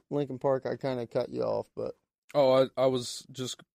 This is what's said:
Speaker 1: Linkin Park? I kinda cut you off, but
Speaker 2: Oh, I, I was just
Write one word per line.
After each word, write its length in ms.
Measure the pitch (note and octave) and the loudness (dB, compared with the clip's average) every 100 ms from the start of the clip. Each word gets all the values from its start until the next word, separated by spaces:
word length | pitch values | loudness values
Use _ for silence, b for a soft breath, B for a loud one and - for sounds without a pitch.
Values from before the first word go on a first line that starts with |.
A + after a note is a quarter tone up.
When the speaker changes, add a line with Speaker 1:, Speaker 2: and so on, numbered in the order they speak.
| - | -6
Speaker 1:
Linkin 280 | D3 C#3 B2+ | -4 -4 -2
Park? 260 | C#3 C3 B2 | 0 0 -2
I 100 | B2 | -4
kinda 320 | C3+ B2+ A#2 | -4 -4 -4
cut 220 | C3 B2 | -4 -4
you 140 | B2 | -2
off, 240 | A2+ G#2+ - - | -2 -2 -4 -8
but 180 | A2+ - _ _ - D3 | -8 -10 _ _ -4 2
Speaker 2:
Oh, 160 | C3+ C3 C3 - | 6 6 4 2
I, 40 | |
I 40 | C3 | 2
was 380 | C3 A#2 - - | 2 -4 -12 -14
just 300 | B2+ B2+ - _ | -10 -8 -10 _